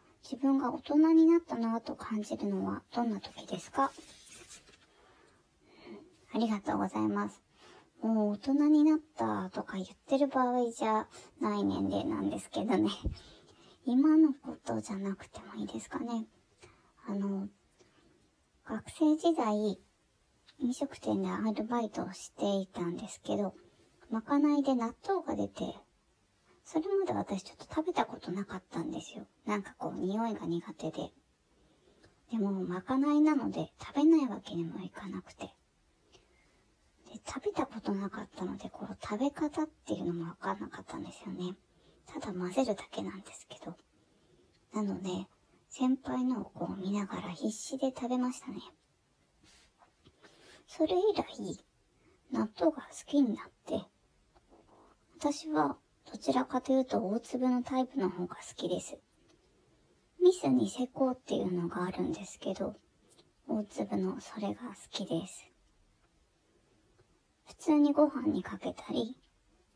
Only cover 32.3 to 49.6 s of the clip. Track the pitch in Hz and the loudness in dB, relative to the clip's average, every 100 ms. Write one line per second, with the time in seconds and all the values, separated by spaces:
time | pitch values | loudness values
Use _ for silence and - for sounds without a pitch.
32.3 | 233 202 190 180 180 - 262 285 294 302 | -2 0 0 -2 -4 -2 2 4 6 6
33.3 | 285 214 - - - - 277 302 320 262 | 4 0 -4 -6 -8 -6 4 6 6 4
34.3 | 202 - 170 165 - 185 - 196 190 - | -6 -8 -6 -6 -6 -10 -12 -10 -10 -12
35.3 | - - _ _ _ _ _ _ - _ | -14 -16 _ _ _ _ _ _ -20 _
36.3 | _ _ _ _ _ _ _ - - - | _ _ _ _ _ _ _ -20 -18 -10
37.3 | - 415 403 277 226 - 196 196 - 208 | -6 -4 0 -2 -2 -2 -2 -2 -6 -12
38.3 | - 185 196 190 - 202 196 - 214 277 | -8 -6 -6 -10 -10 -10 -10 -6 -2 0
39.3 | 285 302 294 311 - - - 175 170 165 | 0 -2 -2 -4 -4 -6 -4 -2 -4 -6
40.3 | - 202 202 - - 196 - - - 202 | -6 -6 -6 -8 -12 -12 -10 -10 -12 -12
41.3 | 180 180 190 _ _ _ _ - - - | -8 -8 -8 _ _ _ _ -14 -10 -8
42.3 | 180 180 185 247 196 - - 196 190 - | -4 -2 0 0 0 -6 -8 -8 -8 -14
43.3 | - - - - 175 _ _ _ _ _ | -20 -20 -16 -14 -14 _ _ _ _ _
44.3 | _ _ _ _ 214 202 185 185 190 196 | _ _ _ _ -4 -2 -2 -4 -4 -6
45.3 | _ _ _ _ - 254 262 - 254 254 | _ _ _ _ 0 2 2 0 -2 0
46.3 | 233 - - - 190 185 202 196 185 180 | 0 -4 -6 -6 -4 -2 -2 -2 -6 -8
47.3 | 175 220 220 - 269 269 262 247 254 247 | -4 -4 -4 -8 -2 -2 -2 -2 0 0
48.3 | 254 - - - - _ _ _ _ _ | -4 -10 -12 -12 -20 _ _ _ _ _
49.3 | _ _ - | _ _ -20